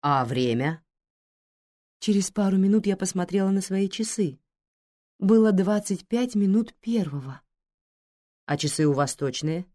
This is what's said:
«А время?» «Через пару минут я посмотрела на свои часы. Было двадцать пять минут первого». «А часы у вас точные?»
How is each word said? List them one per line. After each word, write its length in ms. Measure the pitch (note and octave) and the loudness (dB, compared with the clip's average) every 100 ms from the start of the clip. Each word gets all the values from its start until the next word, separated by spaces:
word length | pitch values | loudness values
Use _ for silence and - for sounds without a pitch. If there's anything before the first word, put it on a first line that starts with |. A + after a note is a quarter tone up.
«А 240 | D3 C#3 A#2+ | 2 0 0
время?» 580 | B2+ B2 A#2 C#3 E3 _ _ _ _ _ _ _ _ _ _ _ _ | 0 0 0 -2 -4 _ _ _ _ _ _ _ _ _ _ _ _
«Через 300 | - G3+ F#3+ | 0 0 0
пару 280 | - G3 F#3+ | -2 0 2
минут 280 | G3 G#3+ G#3 | 4 2 2
я 120 | F#3+ | -2
посмотрела 500 | F#3+ F#3 F3 F#3+ F#3+ | -4 -4 -2 0 0
на 120 | G3 | 0
свои 260 | F#3+ F#3+ G3 | -2 -2 -4
часы. 500 | - A3 - F3+ B2+ _ _ _ _ _ _ _ _ | -4 -6 -2 -4 -4 _ _ _ _ _ _ _ _
Было 340 | F#3+ A3+ A3 | 4 6 6
двадцать 540 | F#3+ F#3+ G#3 G#3 G3 - | 4 2 -2 -2 -8 -4
пять 280 | A#3 B3 | -4 -2
минут 400 | G#3+ G3+ G3+ A3+ _ | 0 2 2 -2 _
первого». 600 | - A#3 D#3+ C#3 C3+ C3 _ _ _ _ _ _ _ _ _ _ | -4 -4 -2 -6 -10 -16 _ _ _ _ _ _ _ _ _ _
«А 140 | - D3 | -6 -2
часы 280 | D3 - D3+ | -2 2 2
у 60 | |
вас 240 | C#3 C#3 - | 2 0 -2
точные?» 500 | C#3+ B2+ D3+ D#3+ F3+ | -6 -4 -4 -4 -8